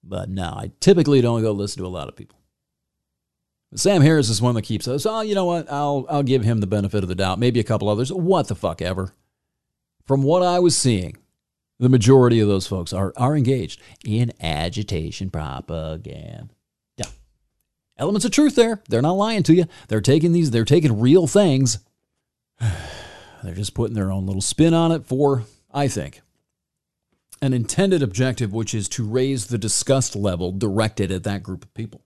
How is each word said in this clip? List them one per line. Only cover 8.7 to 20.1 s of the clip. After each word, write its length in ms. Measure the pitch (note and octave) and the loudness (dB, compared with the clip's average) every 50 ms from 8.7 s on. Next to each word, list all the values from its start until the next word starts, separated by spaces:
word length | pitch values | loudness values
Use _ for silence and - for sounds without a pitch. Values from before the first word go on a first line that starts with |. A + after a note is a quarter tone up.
| E2+ - | -6 -4
ever. 320 | E2 F2+ F#2 F#2 F#2 F#2 _ _ _ _ _ _ _ _ _ _ _ _ _ _ _ _ _ _ _ | -6 -6 -4 -6 -6 -8 _ _ _ _ _ _ _ _ _ _ _ _ _ _ _ _ _ _ _
From 200 | - C3+ C#3 C3+ | -2 0 0 2
what 180 | C#3 E3+ F3+ | 2 2 2
I 160 | F3+ F3 F3 F3+ | 2 2 2 4
was 180 | F3+ F3 - | 2 2 2
seeing, 400 | - - B2+ A2+ F#2+ F2+ D2+ - - _ _ _ _ _ _ _ _ _ _ _ _ | 2 2 0 0 0 -2 -6 -12 -16 _ _ _ _ _ _ _ _ _ _ _ _
the 100 | B2 B2 | 2 4
majority 520 | C3 B2 G2+ B2 C3+ C3 B2 A#2+ A#2 A2+ | 4 6 6 8 8 8 8 6 4 4
of 80 | G#2+ G#2 | 4 2
those 180 | G2+ F#2+ F#2 | 2 0 -2
folks 260 | - G2+ F#2 E2+ - | -4 -6 -6 -6 -6
are, 220 | - F#2+ G2 F#2+ - | -4 -4 -4 -4 -2
are 200 | - A#2+ C3 D#3 | -2 -2 0 2
engaged 440 | D3+ B2 B2 C3+ B2 F#2 D2+ - _ - - - _ - | 0 0 0 0 -2 -4 -8 -12 _ -20 -20 -20 _ -6
in 280 | - G#2 A#2 B2 A#2 - _ | -4 -2 0 0 -2 -4 _
agitation 920 | - D#2+ D#2 D2 E2 F2 - G#2 G#2 - G2+ D#2+ D#2+ D#2+ - - F#2+ F#2 | -6 -4 -4 -2 -4 -4 -4 -6 -6 -4 -6 -6 -6 -6 -8 -8 -10 -8
propaganda. 1160 | - E2 D#2 C2+ C2+ C2 - - E2 E2 D#2 D#2+ D#2 D#2 - - C#2 D2 D#2 D#2+ D#2+ - - - _ _ _ _ _ _ _ _ _ - - - - _ _ _ _ _ _ _ _ _ _ _ _ _ _ _ _ | -6 -6 -8 -6 -10 -12 -10 -10 -10 -8 -8 -8 -10 -12 -12 -14 -16 -16 -16 -16 -16 -16 -18 -20 _ _ _ _ _ _ _ _ _ -12 -12 -12 -12 _ _ _ _ _ _ _ _ _ _ _ _ _ _ _ _
Elements 280 | - C3 E3+ G3+ G#3 - | -6 -4 -2 -2 0 0
of 80 | A#3 | 2
truth 240 | - - D4+ D4 - | 4 4 4 4 4
there. 260 | - A#3 A3+ A3+ G3+ _ - | 4 2 2 0 -6 _ -2
They're 120 | - A2+ | 0 2
not 120 | C3 D#3 | 2 2
lying 320 | F#3 G3 G#3 A3 A3+ - - | 2 2 0 0 0 0 4
to 100 | - D#3+ | 6 6
you. 120 | F3+ E3+ E3 - - - | 4 4 0 -4 -20 -6
They're 140 | - G#2+ A2 | -4 -2 0
taking 320 | F#2 - | 2 4